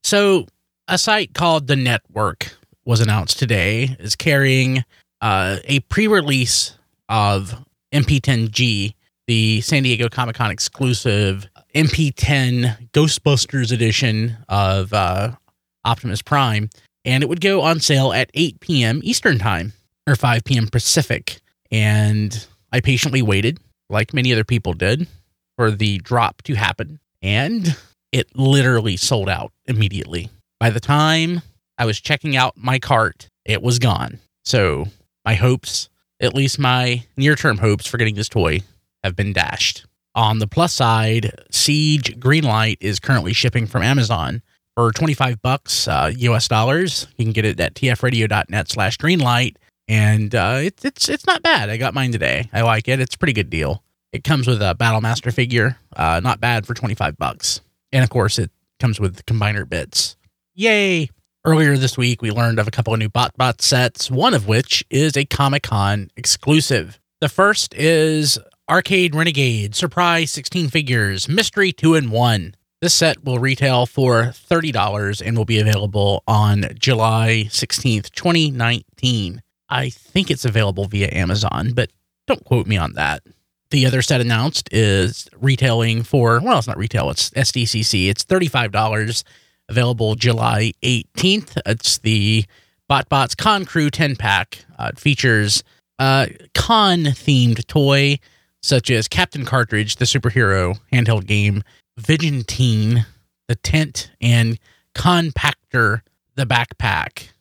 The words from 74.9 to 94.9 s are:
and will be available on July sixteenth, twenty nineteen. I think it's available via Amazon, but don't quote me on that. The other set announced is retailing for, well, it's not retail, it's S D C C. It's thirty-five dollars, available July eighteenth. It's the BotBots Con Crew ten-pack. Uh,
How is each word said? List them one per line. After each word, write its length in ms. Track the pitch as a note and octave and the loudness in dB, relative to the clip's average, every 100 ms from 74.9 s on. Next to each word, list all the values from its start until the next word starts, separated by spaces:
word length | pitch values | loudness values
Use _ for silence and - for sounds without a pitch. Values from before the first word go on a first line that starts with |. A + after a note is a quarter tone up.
| G#2 G2+ G2+ | 0 -2 -4
and 140 | F#2 A2+ | -2 -2
will 80 | |
be 160 | A2 A2 | 2 2
available 640 | G#2+ G2+ G2+ G2+ G2+ G2+ - | 2 2 0 0 0 0 2
on 420 | A2 G#2+ G2+ - G#2+ | 2 4 2 -2 -2
July 720 | - A#2 A2 A2+ A2+ A2+ G#2 | 0 2 2 2 2 0 0
sixteenth, 640 | - - - C3+ A2 - - | -4 -4 -2 0 -2 -4 -4
twenty 340 | F3 E3+ D#3 | 0 2 0
nineteen. 920 | C3 A#2 A#2+ - _ B2+ A#2 F#2+ G#2+ _ _ _ | 0 -2 -2 -6 _ -2 0 -4 -8 _ _ _
I 200 | B2+ C3 | -4 -4
think 400 | - _ - F#3 | -8 _ -2 -2
it's 160 | C#3+ B2 | -2 0
available 400 | A2 G#2 F#2 G2+ | 2 0 0 -4
via 240 | G#2 G2 | -2 -2
Amazon, 600 | - F2+ G#2 G#2 - G#2 | -2 -2 0 -2 -2 -2
but 160 | B2 G#2+ _ _ _ - | -2 -4 _ _ _ -6
don't 180 | - - | -6 0
quote 220 | A#2+ F#2 | 0 2
me 100 | G#2 | -2
on 160 | D#2 | -2
that. 300 | A1 D2 D2+ _ _ _ _ _ | -2 -4 -4 _ _ _ _ _
The 160 | D3 C3 | 2 2
other 160 | B2+ | 2
set 180 | - C3+ | 0 0
announced 480 | A#2+ A2+ C#3 - - | 2 0 0 -4 -4
is 560 | - G#2+ G2 F#2 A#2+ - - | 0 2 2 0 -4 -16 -4
retailing 600 | C3+ C3 C3+ A#2 A2+ A2+ | 0 0 0 0 0 -2
for, 360 | A#2 C#3+ A#2 A#2 | 0 2 2 2
well, 160 | G3+ G#3 | 2 0
it's 80 | A2+ | 0
not 100 | F#2 | -6
retail, 320 | A2 G#2+ C2+ | -4 -2 -2
it's 220 | C#2 - - | -2 -4 -2
S 160 | - | -2
D 140 | B2+ A2+ | 0 -2
C 160 | A2 | -2
C. 260 | G#2+ G2 F#2 | -2 0 0
It's 160 | G2+ | 0
thirty-five 480 | - F#3 E3+ C3+ A2+ | 0 0 0 -2 -2
dollars, 520 | G#2 A2 G#2+ G#2+ A2+ - - _ _ - | 0 0 -2 -4 -6 -10 -20 _ _ -4
available 460 | A#2 B2 A#2 A2 | 0 0 0 0
July 600 | A2 B2 A2+ A#2 A2 A2+ - | 0 0 2 0 0 0 -2
eighteenth. 760 | B2+ B2 - - F#3 G#3 - - - | -2 -2 -4 -2 0 0 -2 -8 -4
It's 320 | A2+ - - | -2 -2 -2
the 480 | A2+ A2 G2+ A2 G#2 _ _ _ _ | 0 2 2 2 0 _ _ _ _
BotBots 480 | C#3 - C#3 A#2+ - | -2 0 0 0 0
Con 300 | A3 G3+ F#3 | 0 0 -2
Crew 240 | E3 D3 | -2 -2
ten-pack. 760 | - D3+ C3 G#2 G2 - - - - | 0 -2 0 0 0 0 -12 -20 -10
Uh, 140 | A1+ | -8